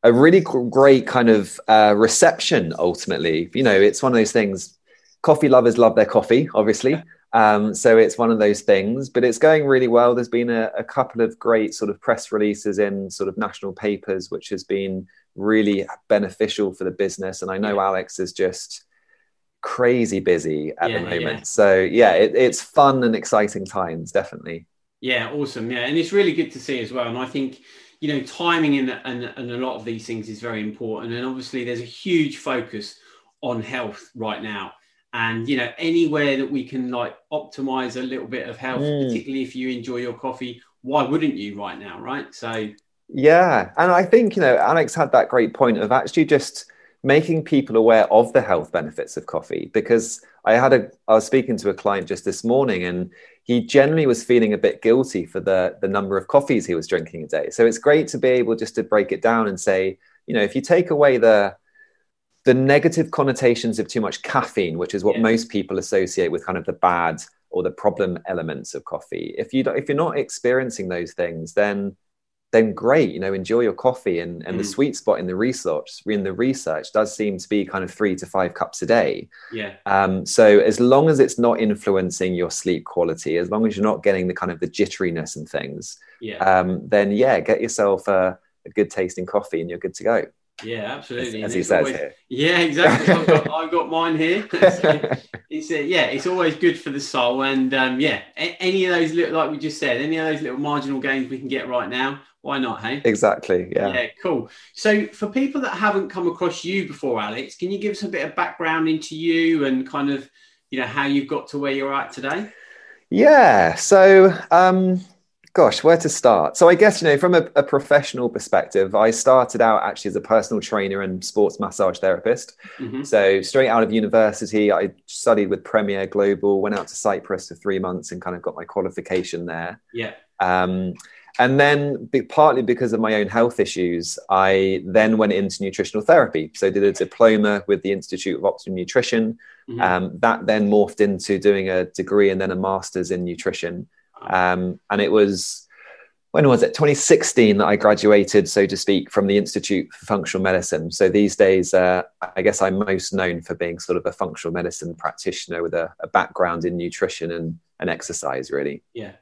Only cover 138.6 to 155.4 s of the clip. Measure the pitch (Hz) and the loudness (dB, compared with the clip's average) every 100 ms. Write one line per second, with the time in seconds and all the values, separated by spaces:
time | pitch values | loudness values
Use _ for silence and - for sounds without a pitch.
138.6 | - 92 90 127 117 113 110 113 - _ | -10 -8 -2 -2 0 -2 -2 -6 -18 _
139.6 | - 120 92 90 92 87 113 - 101 107 | -14 -4 -2 0 -4 -2 0 0 -2 0
140.6 | 101 104 98 - 101 95 - 95 101 98 | 2 2 2 0 0 0 -4 0 2 2
141.6 | 95 92 90 - 92 104 101 95 95 92 | 0 -2 -4 -6 -2 2 2 2 -4 -4
142.6 | 95 95 - 92 87 92 87 85 95 - | -4 -4 -6 -8 -6 -4 -6 -6 -8 -6
143.6 | 85 87 - _ _ - - 92 90 90 | -8 -10 -14 _ _ -18 -4 0 0 0
144.6 | 90 - _ 104 101 107 101 92 - - | -4 -8 _ -2 2 4 4 0 -6 -12
145.6 | _ _ - - _ _ _ 156 143 120 | _ _ -20 -20 _ _ _ 2 4 4
146.6 | - - 151 143 - 160 - - 110 101 | 2 2 0 2 4 4 4 4 4 4
147.6 | 87 104 107 104 104 101 98 104 87 104 | 2 4 4 4 6 6 6 2 2 0
148.6 | 98 95 - 98 - - 98 101 98 104 | 0 0 0 0 0 -2 2 0 0 -6
149.6 | - 95 - - - 101 82 95 95 92 | -2 -2 -4 -12 -4 -4 -2 -4 0 0
150.6 | 87 78 82 - 95 104 104 - 98 95 | -2 -6 -6 0 2 4 2 4 4 4
151.6 | 87 92 90 90 - _ 90 95 101 101 | 2 2 2 0 -4 _ -10 0 0 2
152.6 | 95 95 101 95 - 98 92 85 85 85 | -2 0 -2 -4 -4 -4 -2 -4 -8 -8
153.6 | 87 85 - 90 82 - 92 - 85 87 | -8 -8 -4 -4 -4 -6 -8 -8 -8 -6
154.6 | 87 - 85 80 78 - - - | -8 -8 -12 -8 -8 -6 -8 -8